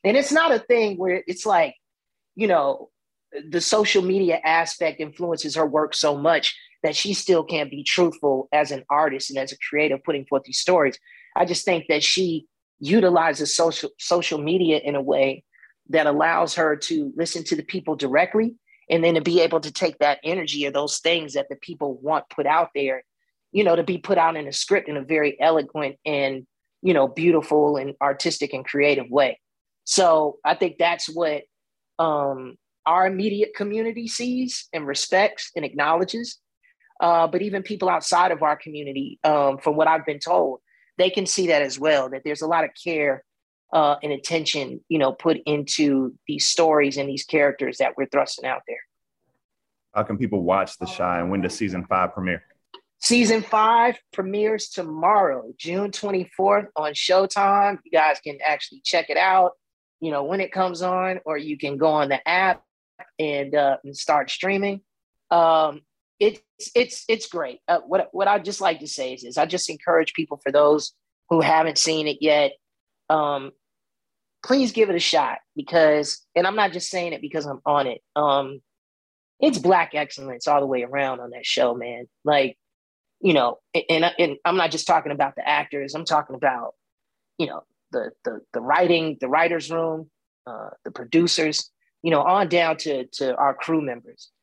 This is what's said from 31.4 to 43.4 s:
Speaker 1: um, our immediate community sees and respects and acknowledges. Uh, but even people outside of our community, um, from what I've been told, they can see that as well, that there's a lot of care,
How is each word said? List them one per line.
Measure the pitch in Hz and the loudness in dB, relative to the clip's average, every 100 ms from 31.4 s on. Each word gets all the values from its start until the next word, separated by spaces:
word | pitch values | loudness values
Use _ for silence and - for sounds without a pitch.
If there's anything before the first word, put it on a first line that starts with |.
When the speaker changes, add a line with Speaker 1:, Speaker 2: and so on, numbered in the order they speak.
| - _ _ _ _ - | -8 _ _ _ _ -4
Speaker 1:
um, | 165 147 139 131 131 - _ _ 156 | -2 0 -2 -4 -12 -18 _ _ 0
our | 175 190 | 2 2
immediate | 190 208 202 214 | 0 -2 0 -2
community | - 208 214 226 226 226 | -2 -6 -4 -4 -6 -10
sees | - 247 254 254 - - | -6 -4 -4 -4 -8 -8
and | 165 143 | -8 -6
respects | 180 - 190 202 - - | -6 0 2 2 -2 -10
and | 175 | -8
acknowledges. | 147 143 147 165 185 226 233 - _ _ _ _ _ _ | -6 -2 0 2 0 -4 -10 -14 _ _ _ _ _ _
Uh, | 170 170 165 | 2 4 2
but | 175 | 0
even | 202 196 | -2 -6
people | 190 208 185 | -6 -2 0
outside | 170 - 175 180 | 0 2 2 2
of | 160 | 2
our | 156 147 | 0 0
community, | 160 147 143 135 139 - | -6 -12 -8 -8 -8 -2
um, | 156 151 139 139 | 2 4 2 0
from | 160 151 | -2 2
what | 156 | 2
I've | 160 151 | 2 -2
been | 147 | -6
told, | 160 180 147 127 _ _ _ - | 0 0 0 -4 _ _ _ 0
they | 185 | 0
can | 180 185 | 0 -2
see | - 175 | -2 2
that | 151 | 2
as | 139 127 | 0 -2
well, | 151 143 131 | 2 2 0
that | 135 | -6
there's | 151 147 | -6 -6
a | 160 | 0
lot | 165 | 0
of | 156 - | -2 -6
care, | 175 160 147 135 _ _ | -6 -2 -2 -2 _ _